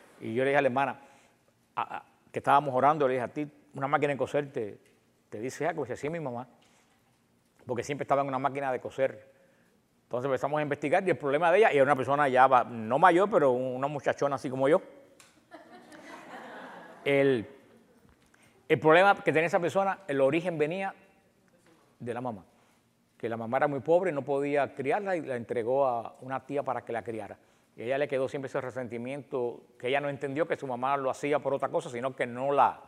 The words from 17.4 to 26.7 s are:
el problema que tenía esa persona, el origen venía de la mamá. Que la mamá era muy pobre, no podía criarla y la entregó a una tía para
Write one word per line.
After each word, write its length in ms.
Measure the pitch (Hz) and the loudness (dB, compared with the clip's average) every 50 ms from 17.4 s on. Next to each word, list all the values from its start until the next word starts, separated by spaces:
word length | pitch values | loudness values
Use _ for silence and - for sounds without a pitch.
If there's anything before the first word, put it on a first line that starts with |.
| 101 - - - - _ - _ _ _ _ _ _ _ _ _ _ _ _ _ _ _ _ _ _ - | 0 -4 -12 -20 -20 _ -20 _ _ _ _ _ _ _ _ _ _ _ _ _ _ _ _ _ _ -2
el 120 | 160 131 | 0 2
problema 340 | 101 156 156 175 190 202 196 | 6 6 8 8 8 6 4
que 180 | 196 - - | 4 2 0
tenía 140 | 143 156 160 | 2 2 2
esa 140 | 170 170 190 | 2 0 0
persona, 400 | 175 165 160 190 196 196 185 - - - | 0 0 0 0 0 0 -2 -4 -6 -4
el 140 | 143 135 | 0 2
origen 360 | 135 135 143 170 165 185 170 156 | 4 4 2 2 -2 -2 -2 -2
venía 380 | 147 147 170 190 190 196 - - _ _ _ _ _ _ _ _ _ _ _ _ _ _ _ _ _ _ _ _ | -2 -2 -2 -4 -6 -8 -10 -12 _ _ _ _ _ _ _ _ _ _ _ _ _ _ _ _ _ _ _ _
de 140 | 113 120 113 | -10 -8 -8
la 60 | 117 | -6
mamá. 240 | 127 123 113 98 85 _ _ _ _ _ _ _ _ _ _ _ _ _ _ _ | -6 -8 -8 -10 -12 _ _ _ _ _ _ _ _ _ _ _ _ _ _ _
Que 100 | - 113 | -8 -6
la 80 | 113 | -6
mamá 220 | 113 113 113 120 135 | -6 -4 -2 0 0
era 100 | 147 147 | 0 0
muy 120 | 143 139 | 0 -2
pobre, 320 | 113 156 165 175 190 185 | 0 2 2 2 2 2
no 100 | 156 143 | -2 -2
podía 540 | 131 127 143 139 143 143 143 143 135 120 - | -4 -2 -2 -2 -2 0 0 0 0 0 -2
criarla 400 | - 135 135 156 208 208 196 185 | -4 -4 -2 -2 -2 -2 -2 -4
y 60 | 175 | -4
la 160 | 143 131 131 120 | -4 -6 -6 -6
entregó 500 | 117 - 120 120 113 113 131 139 139 131 | -6 -6 -4 -4 -2 0 0 2 2 2
a 300 | 120 117 110 - - - | 0 -2 -6 -8 -12 -16
una 240 | - 131 131 131 - | -12 -10 -8 -8 -8
tía 160 | - 147 143 | -6 -6 -4
para 240 | 135 135 | -4 -4